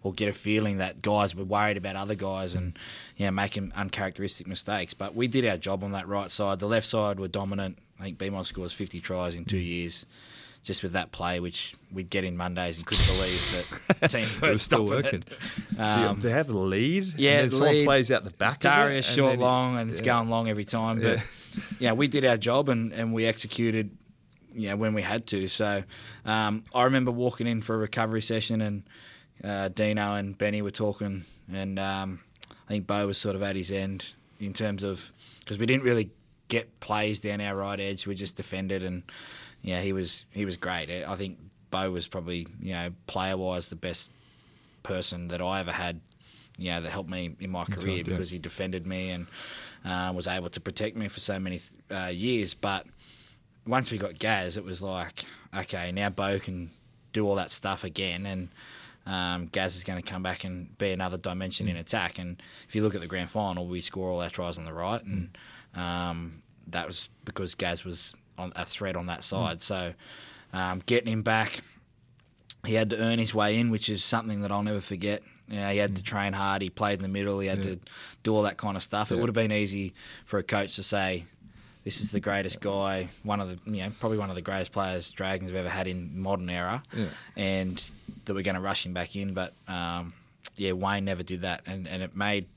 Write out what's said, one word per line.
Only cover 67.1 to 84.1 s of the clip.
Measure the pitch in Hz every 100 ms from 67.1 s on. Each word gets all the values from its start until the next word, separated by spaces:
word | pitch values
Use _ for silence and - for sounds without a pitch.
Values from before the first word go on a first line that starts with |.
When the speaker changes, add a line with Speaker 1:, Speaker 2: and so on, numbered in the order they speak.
| _ -
Speaker 1:
because | - 92 -
Gaz | 87 85
was | 92 85 - - _ -
on, | 90 87
a | 87
threat | - 98 87
on | 87
that | 85
Speaker 2:
Mm. |
Speaker 1:
side. | - 95 85 82
So, | - 98 87 85 - - - - -
um, | 92 92 92 -
getting | 120 117
him | 110
back, | 110 110 110 - - - _ _ _ _ _ _ _ - -
he |
had | 110 110
to | 110
earn | 113 117
his | 107
way | 107 104 110
in, | 117
which | 107 -
is | 101
something | - 117 110 104
that | 101
I'll | 101
never | 104 104
forget. | - 95 101 104 - - -
You | 107
know, | 101
he | 101
had | 101 95
to |
Speaker 2:
Mm. | 95
Speaker 1:
train | 104 98
hard, | 98 98 98
he | 95
played | - 107 98
in |
the | 95
middle, | 98 101 98
he | 95
had | 95
Speaker 2:
Yeah. | 95 90
Speaker 1:
to | - - - -
do | 113 107
all |
that | 101 95
kind | 107 95
of |
stuff. | - 104 107
It | 117
Speaker 2:
Yeah. |
Speaker 1:
would | 117
have | 113
been | 110
easy | 104 101 98 98 - - - -
for | 101
a |
coach | - 104 98 -
to |
say, | 95 101 95 92 85 _ - - - - -
"This | -
is | 104
the | 104
greatest | 101 98 92 -
guy, | 101 98 98 95 87 -
one | 104 104
of | 95
the, | 90 107
you | 104
know, | 95 -
probably | 113